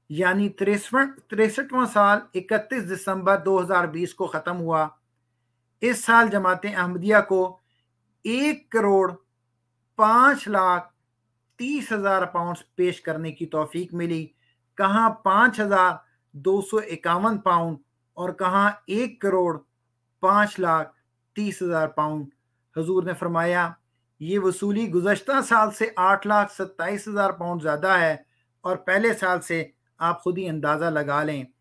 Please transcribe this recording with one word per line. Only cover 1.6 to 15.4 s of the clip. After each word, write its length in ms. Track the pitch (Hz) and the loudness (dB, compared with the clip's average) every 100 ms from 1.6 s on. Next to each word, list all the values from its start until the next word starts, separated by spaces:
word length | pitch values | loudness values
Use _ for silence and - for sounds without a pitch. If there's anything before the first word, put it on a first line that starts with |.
| 269 254 240 | -4 -2 0
साल 320 | 208 202 208 - 185 | 4 4 4 0 -8
इकतीस 460 | 185 220 214 262 | -2 -2 -2 -6
दिसंबर 520 | 175 185 - 190 190 196 | -6 -6 -6 -2 2 2
दो 200 | 190 190 | 2 0
हज़ार 280 | 175 185 175 | 2 0 0
बीस 240 | 156 175 | -4 -8
को 140 | - 180 | -6 -6
ख़त्म 260 | 156 175 | -6 -6
हुआ। 280 | 180 165 160 151 - _ _ _ _ _ _ _ _ | -6 -2 -2 -2 -6 _ _ _ _ _ _ _ _
इस 220 | 240 233 | -4 -2
साल 240 | - 233 226 | 4 6 6
जमात 380 | 196 185 185 202 | 2 0 0 -4
अहमदिया 540 | 190 180 175 196 214 | -4 -4 -2 4 4
को 180 | 196 190 185 - _ _ _ _ _ _ | 4 0 0 -4 _ _ _ _ _ _
एक 460 | 220 247 294 - _ | -4 -2 0 -2 _
करोड़ 380 | 226 202 196 185 180 _ _ _ _ _ _ _ - | 0 4 4 2 -4 _ _ _ _ _ _ _ 2
पाँच 500 | 214 233 269 277 - | 4 6 6 4 0
लाख 420 | 202 185 180 - _ _ _ _ _ _ _ | 2 2 2 -2 _ _ _ _ _ _ _
तीस 320 | 247 294 208 | -6 -6 -4
हज़ार 320 | 220 196 190 175 | -4 0 0 0
पाउंड्स 360 | 175 175 170 - - | -4 -6 -8 -12 -2
पेश 220 | 180 175 | -2 -2
करने 300 | - 160 160 | -8 -6 -8
की 140 | 151 160 | -10 -6
तौफीक 460 | 156 151 170 175 | -4 -4 -6 -8
मिली। 280 | 170 170 165 156 _ _ _ _ - | -6 -4 -4 -6 _ _ _ _ -2
कहाँ 300 | 196 208 226 220 | 0 4 2 2
पाँच 360 | 196 196 | 2 4